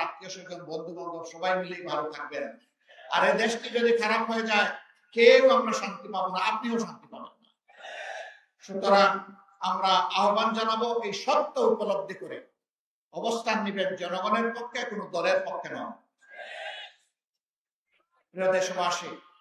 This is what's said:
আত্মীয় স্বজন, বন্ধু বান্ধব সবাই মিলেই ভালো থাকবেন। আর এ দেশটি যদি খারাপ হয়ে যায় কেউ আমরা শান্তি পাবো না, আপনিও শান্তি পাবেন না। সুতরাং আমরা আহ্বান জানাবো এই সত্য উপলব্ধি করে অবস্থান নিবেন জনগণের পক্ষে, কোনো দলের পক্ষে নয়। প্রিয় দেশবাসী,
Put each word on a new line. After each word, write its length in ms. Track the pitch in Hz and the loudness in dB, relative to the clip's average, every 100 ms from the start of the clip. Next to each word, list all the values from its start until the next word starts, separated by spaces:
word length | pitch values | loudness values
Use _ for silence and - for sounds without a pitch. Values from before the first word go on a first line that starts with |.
আত্মীয় 260 | 165 - 185 | -2 -6 -14
স্বজন, 260 | 185 175 170 151 | -14 -14 -14 -12
বন্ধু 220 | 160 165 170 | -10 -10 -12
বান্ধব 280 | 170 165 156 | -10 -10 -12
সবাই 200 | 165 185 185 | -6 -2 -2
মিলেই 220 | 175 175 151 | -4 -8 -6
ভালো 140 | 151 151 | -4 -6
থাকবেন। 300 | - - 143 113 - _ _ _ - - | -8 -10 -8 -10 -12 _ _ _ -20 -4
আর 80 | 175 190 | 2 2
এ 20 | 190 | 4
দেশটি 240 | 233 233 240 226 | 0 -2 -4 0
যদি 140 | 233 226 | 4 4
খারাপ 220 | 214 226 220 | 2 0 0
হয়ে 180 | 226 220 | -2 2
যায় 200 | 208 190 - - _ _ 226 | 2 2 -2 -14 _ _ 6
কেউ 260 | 240 262 262 254 | 10 10 10 6
আমরা 160 | 226 208 | 4 -2
শান্তি 280 | 196 185 214 | -4 -8 -8
পাবো 140 | 196 185 | -4 -2
না, 60 | 180 202 | -2 -2
আপনিও 260 | 233 240 226 | -2 -2 -2
শান্তি 220 | 180 - - | -4 -10 -18
পাবেন 220 | - - - | -18 -18 -20
না। 80 | _ _ _ - - - - - - - _ _ | _ _ _ -20 -16 -14 -12 -12 -14 -18 _ _
সুতরাং 460 | - 190 196 202 196 196 - - _ _ 185 | -12 -4 4 6 6 4 -6 -18 _ _ -4
আমরা 220 | 185 190 185 - 190 | 0 4 4 2 2
আহ্বান 300 | 208 208 226 220 | 2 2 0 0
জানাবো 300 | 226 220 233 233 208 | 0 0 0 -2 -4
এই 60 | - | -4
সত্য 300 | - 302 - 262 233 | 0 0 0 0 2
উপলব্ধি 440 | 214 196 196 190 185 | 2 0 -4 -6 -10
করে 160 | - - - _ _ _ _ _ _ | -12 -14 -16 _ _ _ _ _ _
অবস্থান 500 | 160 226 226 233 208 | -6 -2 -2 0 -2
নিবেন 340 | 202 196 185 180 | -2 -2 -4 -4
জনগণের 580 | 175 - 214 240 226 | -6 -4 0 2 0
পক্ষে, 300 | 226 233 247 | -4 -8 -8
কোনো 240 | 233 196 165 | -8 -8 -6
দলের 320 | 175 185 190 - | -2 2 2 0
পক্ষে 280 | - 156 | -6 -8
নয়। 180 | 131 - - _ _ _ - - - - - - - _ _ _ _ _ _ _ _ _ _ _ _ _ | -10 -10 -14 _ _ _ -20 -16 -12 -12 -12 -14 -20 _ _ _ _ _ _ _ _ _ _ _ _ _
প্রিয় 220 | 175 185 | -2 0
দেশবাসী, 640 | 185 185 185 175 170 165 143 - _ | 2 0 0 -2 -2 -6 -12 -18 _